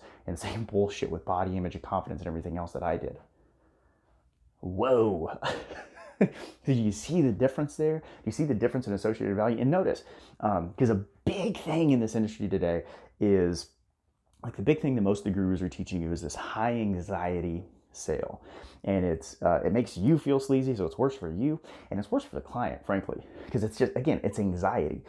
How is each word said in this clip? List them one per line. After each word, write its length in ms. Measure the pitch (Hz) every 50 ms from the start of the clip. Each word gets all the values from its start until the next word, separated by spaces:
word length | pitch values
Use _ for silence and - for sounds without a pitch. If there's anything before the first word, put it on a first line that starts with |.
| - - - - - -
and 120 | 90 82
<laughs> 80 | - 92
same 160 | 92 110 113
bullshit 480 | - - 101 101 101 - - - -
with 140 | 85 90 -
body 320 | - 92 90 92 92 92 95
image 180 | 90 87 -
and 80 | 82 -
confidence 380 | - 98 95 - - 85 82
and 60 | 87 87
everything 300 | 82 82 80 87 82 87
else 140 | 87 87
that 120 | - - 87
I 120 | 85 82
did. 220 | 82 - 64 - - - _ _ _ _ _ _ _ _ _ _ _ _ _ _ _ _ _ _ _ _ _ _ _ _ _ _ _
Whoa. 760 | - 92 90 98 113 131 131 120 113 110 95 82 80 - - - - - - - - - - - - - - - - - - -
<laughs> 0 |
Do 540 | 208 - - - - - - - - - 135
you 200 | 120 113 107 101
see 280 | - - - 156 180
the 120 | 147 131 104
difference 420 | - - 131 - - 151 147 -
there? 240 | - 156 156 156 156
Do 240 | - - - - -
you 60 | 110
see 140 | 110 - 160
the 80 | 147 123
difference 340 | 98 107 120 - 131 123 -
in 60 | 101
associated 420 | 95 - 107 110 - 110 101 101
value? 240 | 98 107 120 117 113
And 100 | 120 131
notice, 340 | 160 185 190 - - - - - - - - - - -
um, 340 | - 107 101 90 85 87 - -
'cause 120 | 135 113
a 140 | 110 98 101 - _ _ -
big 320 | - 185 202 175 233 190 -
thing 320 | - - - 160 165 151
in 100 | 135 123
this 160 | 113 110 -
industry 320 | 113 110 104 - - 104 95
today 380 | 95 95 90 85 85 85 82 - - - - - _ -
is, 520 | 110 104 101 95 90 87 87 85 - - _ _ _ _ _ _ _ _ _ _ _ _ _ _
like, 140 | - 120 -
the 60 | -
big 180 | 101 123 156 156
thing 160 | - 147 131
that 60 | 117
most 180 | 101 98 104 101
of 40 | -
the 60 | 101
gurus 300 | 95 101 98 92 95 87
are 80 | 92 90
teaching 320 | - - 95 - 98 90
you 100 | 82 82
is 100 | 85 80
this 140 | 85 - -
high 380 | - - - - 110 110 120 120
anxiety 920 | 117 110 104 98 90 85 95 98 87 90 90 90 87 85 87 82 87 95 - - - _ _
sale. 500 | - - - - 78 - - - - - - - - - - - - - -
And 200 | - 98 95 90
it's, 380 | 90 82 80 - - - -
uh, 200 | - 90 85 78 85
it 80 | 87 95
makes 240 | 120 123 - - 85
you 220 | 90 127 165 151
feel 200 | - 139 139 135
sleazy, 360 | 135 - 135 131 131 131 127
so 100 | 104 92
it's 120 | 80 - -
worse 180 | 123 139 135
for 160 | - 90 82
you, 280 | 80 90 123 151 151 156 - - - - - -
and 100 | - 98
it's 120 | - -
worse 120 | - 277 277
for 120 | - -
the 60 | 71
client, 440 | - - - 123 120 90 - - -
frankly, 400 | - 101 98 - - - - - - - - - -
'cause 140 | - 120 104
it's 140 | 107 - -
just, 180 | 131 104 -
again, 240 | - 131 151 117 - -
it's 140 | 104 - -
anxiety. 640 | 104 98 90 87 92 95 117 113 78 73 - - -